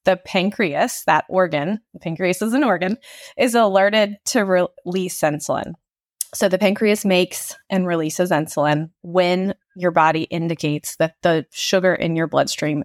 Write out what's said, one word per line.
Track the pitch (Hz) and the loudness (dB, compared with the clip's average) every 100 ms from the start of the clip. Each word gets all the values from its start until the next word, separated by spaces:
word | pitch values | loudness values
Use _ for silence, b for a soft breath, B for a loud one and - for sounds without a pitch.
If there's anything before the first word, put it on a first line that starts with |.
the | - 185 | 0 0
pancreas, | - 190 190 208 185 143 240 - - | 0 -2 0 0 -2 0 -2 -2 0
that | 156 - | 0 2
organ, | 185 180 151 151 214 - | 0 0 0 -2 -4 -10
the | 185 | -12
pancreas | 175 165 185 180 | -10 -4 -2 -2
is | 220 | -2
an | 254 | 0
organ, | 277 180 180 226 B B B - | 2 0 -2 -4 B B B -2
is | 247 | 0
alerted | 233 214 190 202 214 208 202 - | 4 4 4 4 4 0 -2 -4
to | 240 | 0
release | 196 180 180 - 175 185 180 - | 2 2 0 -4 -6 -4 -4 -2
insulin. | 156 156 - 131 - 170 _ _ _ - - | -2 -2 -4 -4 -6 -12 _ _ _ -14 -12
So | - 196 | -2 0
the | 185 | 2
pancreas | 202 196 214 208 | 0 2 0 0
makes | 202 180 185 - - - - | 2 2 0 -4 -12 -14 -6
and | 190 180 | -2 0
releases | 165 156 - 180 | -2 -2 -2 0
insulin | 156 156 - 147 151 160 _ | 0 -2 0 0 0 -2 _
when | 175 175 175 180 190 - _ 185 | -2 0 2 2 -2 -6 _ -4
your | 175 | 0
body | 170 160 160 | 4 4 2
indicates | - 170 165 160 151 151 - - | -2 -4 -4 -2 -2 -4 -6 -4
that | 160 - | -4 0
the | 175 160 - | 0 0 -2
sugar | - - 185 180 | -8 -2 2 2
in | 170 165 165 | 0 0 -2
your | 165 | 0
bloodstream | 143 139 - 151 147 | 0 0 -2 -4 -2